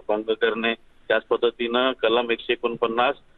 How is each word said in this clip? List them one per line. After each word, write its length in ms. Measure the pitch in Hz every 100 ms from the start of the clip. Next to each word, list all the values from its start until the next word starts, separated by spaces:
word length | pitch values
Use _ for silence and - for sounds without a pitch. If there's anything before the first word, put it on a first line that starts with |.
| -
भंग 260 | 107 113
करणे, 400 | 110 113 110 117 113 - _ -
त्याच 140 | 110
पद्धतीनं 680 | - 117 120 117 120 120 131
कलम 380 | 127 110 117 120
एकशे 220 | 113 -
एकोणपन्नास 640 | 120 120 117 113 113 123 131 -